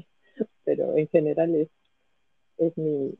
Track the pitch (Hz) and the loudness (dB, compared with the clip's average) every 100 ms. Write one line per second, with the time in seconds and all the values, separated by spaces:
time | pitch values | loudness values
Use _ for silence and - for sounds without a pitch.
0 | - _ _ - - _ - 147 147 151 | -16 _ _ -10 -10 _ -4 -2 0 0
1 | 156 170 151 151 170 165 160 _ _ _ | 2 2 2 0 0 0 -2 _ _ _
2 | _ _ _ _ _ - 165 165 156 147 | _ _ _ _ _ -2 -2 0 -2 -2
3 | 135 - | -4 -6